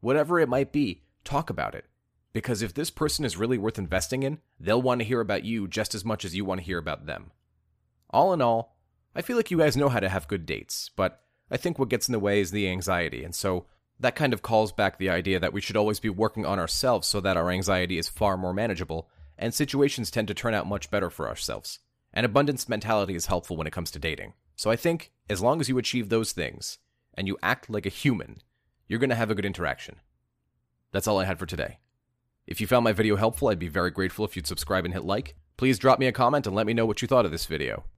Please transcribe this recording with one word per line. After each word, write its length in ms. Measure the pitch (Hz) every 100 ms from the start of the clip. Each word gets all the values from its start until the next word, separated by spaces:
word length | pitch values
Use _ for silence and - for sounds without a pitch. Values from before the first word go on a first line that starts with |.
Whatever 380 | 151 185 180 175
it 100 | 151
might 220 | 127 139
be, 320 | 151 131 - _ _
talk 260 | - 143 -
about 240 | - 57
it. 120 | - - _ _ _ _
Because 300 | - - 113
if 100 | 107
this 180 | 110 160
person 340 | - 151 -
is 120 | 139 87
really 220 | 110 127
worth 200 | 104 -
investing 440 | 90 92 - 127
in, 160 | 135 156 _ _
they'll 200 | 82 113
want 200 | 127 123
to 60 | 110
hear 140 | 123
about 240 | 107 101
you 220 | 98 113 98
just 260 | 95 107
as 120 | 110
much 200 | 104 107
as 120 | 95 87
you 80 |
want 160 | 98 92
to 60 | 87
hear 120 | 90
about 280 | 80 73 73
them. 260 | 55 - _ _ _ _ _ _ _ _
All 220 | - 175
in 80 | 175
all, 360 | 123 113 113 _ _ _ _
I 100 | -
feel 140 | - 240
like 140 | 220
you 80 | 175
guys 180 | 151 123
know 120 | 143
how 100 | 120
to 100 | 95
have 200 | 95 -
good 180 | 101 80
dates, 440 | 64 - - -
but 240 | - 92 - _ _ _
I 80 | 123
think 200 | 175 170
what 120 | 127
gets 180 | 120 -
in 40 |
the 60 | 120
way 220 | 101 101
is 100 | 92
the 160 | 101 98
anxiety, 560 | 92 92 90 82 62
and 100 | 76
so 320 | 87 98 90 - _ _ _
that 140 | 123
kind 180 | - 147
of 80 | 117
calls 320 | - 113 107
back 240 | - 101 -
the 140 | 95
idea 280 | 87 92 92
that 140 | 87
we 80 | 101
should 160 | - 101
always 240 | 104 107
be 80 | 113
working 380 | 95 110 - 85
on 120 | 98
ourselves 480 | 85 - 127 113 -
so 140 | 104
that 160 | 95 90
our 140 | 85
anxiety 480 | 90 92 95 90 90
is 100 | 82
far 300 | - 107 92
more 160 | 92
manageable, 560 | 95 113 90 87 80 - _ - _
and 160 | 113
situations 580 | - 147 139 143 - 113
tend 180 | - 107
to 60 |
turn 200 | 104 120
out 120 | 107 80
much 240 | 101 -
better 200 | 101 92
for 180 | - 62
ourselves. 520 | 53 - 53 - - _ _ _
An 100 | -
abundance 460 | 117 107 143 135 -
mentality 440 | 110 104 110 95
is 120 | 90 -
helpful 320 | 90 - 82
when 80 | 78
it 60 |
comes 180 | 82 85
to 80 | -
dating. 340 | 80 78 - - _ -
So 140 | 107
I 60 | 113
think, 360 | 175 165 - _ _
as 140 | 101
long 180 | 110 156
as 80 | 131
you 80 | 127
achieve 320 | 117 123 104
those 240 | 113 110
things, 460 | - 73 - - - _ _ _
and 140 | - 95
you 100 | 98
act 260 | 90 127 -
like 160 | 107
a 60 | 98
human, 480 | - 143 113 - 53 _ _ _ _ _
you're 100 | 113
gonna 160 | 123
have 160 | 117 113
a 40 |
good 100 | 104
interaction. 520 | 101 92 80 65 - - _ _ _ _ _ _ _ _ _
That's 160 | 98 98
all 120 | 101
I 80 | 95
had 120 | 85
for 60 | 87
today. 340 | 78 58 - _ _ _ _ _ _ -
If 160 | -
you 40 | 107
found 180 | 123
my 80 | 117
video 240 | 104 110 101
helpful, 320 | 113 - 139
I'd 100 | 95
be 100 | 85
very 220 | 78 90
grateful 340 | 87 92 -
if 120 | 107 -
you'd 100 | 82
subscribe 400 | 90 - 95 90
and 80 |
hit 100 | 90
like. 320 | 87 101 - - _ -
Please 200 | 131 123
drop 200 | 135 127
me 80 | 131
a 60 |
comment 340 | - 123 147 110
and 100 | 95
let 100 | 110
me 60 |
know 140 | 117 113
what 160 | 104
you 60 | 123
thought 180 | 131 101
of 40 |
this 140 | 80
video. 400 | - 78 69 52 -